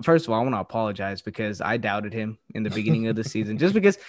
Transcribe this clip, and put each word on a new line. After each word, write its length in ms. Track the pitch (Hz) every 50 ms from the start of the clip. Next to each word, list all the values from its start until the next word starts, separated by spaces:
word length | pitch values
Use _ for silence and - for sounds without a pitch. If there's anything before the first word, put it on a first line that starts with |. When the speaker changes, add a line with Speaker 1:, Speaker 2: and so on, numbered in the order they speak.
Speaker 1:
first 240 | 117 165 165 160 -
of 60 | 120
all, 80 | 110 113
I 40 | 120
wanna 160 | 131 123 101
apologize 640 | 92 - - 113 113 107 101 95 98 98 98 92
because 380 | - 107 - - 107 104 104 -
I 160 | - - 113
doubted 360 | 117 110 104 101 104 104 104
him 260 | 101 113 107 110 110 - _ - -
in 80 | 107
the 80 | 110 104
beginning 380 | 101 110 104 110 110 113 113 113
of 80 | 110
the 80 | 110 110
season, 340 | - - 107 107 104 110 107
just 160 | 156 185 202
Speaker 2:
<laughs> 40 | 220
Speaker 1:
because 200 | 190 202 190 - -